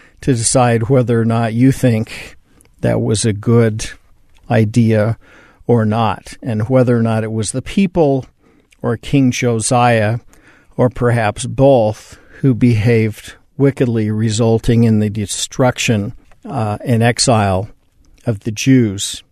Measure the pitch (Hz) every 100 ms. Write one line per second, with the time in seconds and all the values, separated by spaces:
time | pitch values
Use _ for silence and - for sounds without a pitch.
0 | _ _ - 120 113 139 120 117 117 135
1 | 120 117 113 113 117 113 131 135 127 110
2 | 110 - - - _ _ _ _ 120 113
3 | 120 107 117 104 117 117 113 110 - -
4 | _ _ _ _ - 117 107 120 110 110
5 | 107 113 - - - _ - 117 107 110
6 | 110 - - - - 107 - 131 123 120
7 | 113 110 110 110 104 131 - - 190 180
8 | 147 135 - _ _ _ _ _ 120 113
9 | - 143 127 - 123 113 - 123 120 117
10 | 104 120 - - _ _ _ - 101 -
11 | 120 120 104 - 117 117 135 131 107 113
12 | - - - - 135 110 123 107 117 113
13 | 110 - - - _ - 139 135 127 113
14 | 107 107 110 107 113 113 - 117 117 107
15 | 107 107 101 - - - 127 - - 107
16 | 101 - - _ - 131 107 104 220 113
17 | 120 - - 110 101 92 107 - _ _
18 | _ _ - 104 123 104 135 131 110 98
19 | - - -